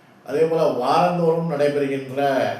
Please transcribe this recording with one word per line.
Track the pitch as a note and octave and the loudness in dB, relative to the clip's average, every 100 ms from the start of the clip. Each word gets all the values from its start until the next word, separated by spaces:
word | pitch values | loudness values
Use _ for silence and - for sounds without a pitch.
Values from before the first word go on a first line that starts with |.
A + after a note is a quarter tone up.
| - - - | -20 -20 -6
அதே | C#3+ | 0
போல | E3 E3 | 0 2
வாரந்தோறும் | D3 B2 C3+ D#3+ F3 F3 E3 E3 E3 | 0 0 0 2 2 2 0 0 -2
நடைபெறுகின்ற | C#3+ D3 C#3 C#3 C3+ C3 C3+ C#3 B2+ G#2+ | 0 0 0 -2 -4 -6 -2 0 0 -2